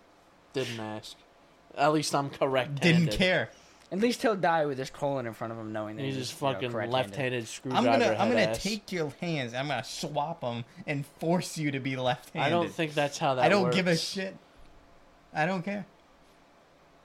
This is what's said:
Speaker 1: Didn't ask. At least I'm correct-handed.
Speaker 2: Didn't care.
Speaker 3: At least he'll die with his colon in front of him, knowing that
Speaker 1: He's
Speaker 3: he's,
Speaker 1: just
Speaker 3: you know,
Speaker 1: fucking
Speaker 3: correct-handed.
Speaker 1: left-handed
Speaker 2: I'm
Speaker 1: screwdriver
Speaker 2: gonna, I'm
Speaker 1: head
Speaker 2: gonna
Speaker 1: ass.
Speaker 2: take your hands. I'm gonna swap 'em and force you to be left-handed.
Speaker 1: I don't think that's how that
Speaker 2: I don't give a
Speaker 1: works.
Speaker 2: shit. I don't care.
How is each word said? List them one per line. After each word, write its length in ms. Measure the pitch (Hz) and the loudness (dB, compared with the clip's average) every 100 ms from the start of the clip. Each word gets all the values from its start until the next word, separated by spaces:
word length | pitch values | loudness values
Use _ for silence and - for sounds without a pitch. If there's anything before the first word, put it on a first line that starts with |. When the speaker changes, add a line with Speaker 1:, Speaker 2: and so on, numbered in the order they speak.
| - _ _ _ _ | -20 _ _ _ _
Speaker 1:
Didn't 260 | 135 120 113 | -4 -4 -4
ask. 360 | 110 107 - - - _ - _ - - | -6 -8 -10 -18 -20 _ -20 _ -10 0
At 180 | 147 | 2
least 200 | 156 147 | 2 2
I'm 160 | 147 143 | 0 -2
correct-handed. 520 | - 139 131 123 139 175 170 156 | 0 0 2 0 2 6 6 4
Speaker 2:
Didn't 60 | 107 | 2
care. 320 | 185 160 113 - - - - | 2 2 0 -8 -20 -20 -8
Speaker 3:
At 80 | 180 | 0
least 220 | 240 233 | 0 2
he'll 140 | 247 196 | 0 2
die 300 | 170 165 147 | 2 2 2
with 120 | 127 | -2
his 120 | 139 | -6
colon 380 | - 143 139 127 | -4 -2 -2 -4
in 60 | |
front 200 | 107 117 | -6 -8
of 60 | 113 | -8
him, 120 | 110 | -6
knowing 240 | 110 107 110 | -6 -6 -6
that 80 | |
Speaker 1:
He's 120 | 139 135 | -4 -4
Speaker 3:
he's, 140 | 123 | -6
Speaker 1:
just 120 | - | -2
Speaker 3:
you 60 | 139 | -2
know, 60 | |
Speaker 1:
fucking 180 | - 123 | -2 -2
Speaker 3:
correct-handed. 220 | 117 104 | -2 0
Speaker 1:
left-handed 460 | 127 110 101 127 123 | 0 -2 -2 -2 -2
Speaker 2:
I'm 60 | 110 | -6
Speaker 1:
screwdriver 400 | - 131 139 247 | -8 -2 2 4
Speaker 2:
gonna, 200 | 240 220 | 4 4
I'm 120 | 107 | 2
Speaker 1:
head 120 | 214 | 2
Speaker 2:
gonna 100 | 233 | 4
Speaker 1:
ass. 220 | 110 113 | 2 0
Speaker 2:
take 280 | 190 214 - | -4 -4 -4
your 180 | 180 147 - | -4 -4 -4
hands. 320 | 175 156 120 | -4 -2 -4
I'm 140 | 123 147 | -4 -2
gonna 140 | 120 | -4
swap 600 | - - 156 147 151 - | -4 -8 -4 -2 -2 -4
'em 220 | 123 117 117 - - | -4 -4 -8 -10 -6
and 200 | 139 - | -4 -6
force 520 | - 165 175 - 156 | -4 2 2 0 -2
you 140 | 147 | -2
to 80 | 135 | -2
be 160 | 135 127 | -2 0
left-handed. 500 | 127 127 - 160 143 | 0 0 -4 -2 2
Speaker 1:
I 20 | |
don't 200 | 175 156 | 2 0
think 220 | 156 156 147 | -2 -2 0
that's 220 | 143 - | 0 0
how 180 | 156 127 | 0 4
that 100 | 156 | 6
Speaker 2:
I 40 | |
don't 220 | 202 170 | 6 4
give 140 | 180 180 | 2 2
a 40 | |
Speaker 1:
works. 100 | 170 | 2
Speaker 2:
shit. 340 | - 196 190 - - - - - - - - - - | 0 -6 -8 -10 -20 -20 -20 -20 -20 -20 -20 -20 -8
I 120 | 160 160 | -2 0
don't 160 | 190 | 0
care. 220 | 196 202 - - _ - - - - - _ _ - - | -4 -6 -8 -16 _ -20 -20 -20 -20 -20 _ _ -20 -20